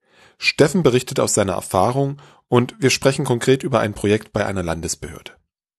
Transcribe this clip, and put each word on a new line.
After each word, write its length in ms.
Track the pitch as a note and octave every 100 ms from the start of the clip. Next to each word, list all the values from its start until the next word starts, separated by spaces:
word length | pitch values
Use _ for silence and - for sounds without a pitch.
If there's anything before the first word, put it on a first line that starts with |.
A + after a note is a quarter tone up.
| _ _ - -
Steffen 440 | - - D3 F#3
berichtet 380 | D3+ B2 - C3+
aus 140 | A2+
seiner 180 | - G2
Erfahrung 640 | F#2 - F#2+ G2 B2+ C#3 C#3+ - _ -
und 260 | B2 B2 -
wir 100 | C3
sprechen 340 | - - C#3+
konkret 380 | C#3 A#2+ B2+ C3+
über 160 | F3+ B2
ein 160 | A2
Projekt 380 | G#2 G2+ G#2+ -
bei 120 | A2
einer 200 | G#2 G2
Landesbehörde. 640 | F2 E2 E2 - C#2+ D#2+ - - _ _ _